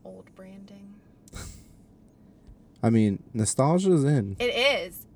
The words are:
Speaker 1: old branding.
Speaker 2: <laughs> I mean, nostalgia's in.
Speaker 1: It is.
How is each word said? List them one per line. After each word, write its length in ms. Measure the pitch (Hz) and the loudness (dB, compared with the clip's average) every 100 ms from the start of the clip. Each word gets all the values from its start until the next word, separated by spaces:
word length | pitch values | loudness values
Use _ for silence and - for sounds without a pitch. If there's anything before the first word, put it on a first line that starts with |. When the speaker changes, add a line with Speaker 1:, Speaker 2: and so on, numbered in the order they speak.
Speaker 1:
old 300 | 190 190 185 - | -18 -20 -20 -20
branding. 600 | 190 196 196 196 196 208 - - - | -20 -20 -20 -20 -20 -20 -20 -20 -20
Speaker 2:
<laughs> 1500 | - - - - - - - - _ - - - - - - | -16 -16 -18 -20 -20 -20 -20 -20 _ -20 -20 -20 -20 -20 -4
I 60 | 117 | 2
mean, 340 | 113 107 98 - | 4 4 0 -6
nostalgia's 720 | 113 107 - 139 175 190 175 | -4 -2 0 2 2 4 4
in. 320 | 139 147 98 95 | 4 2 0 -4
Speaker 1:
It 140 | 240 226 269 233 175 | -4 0 0 0 -4
is. 160 | - - | -14 -20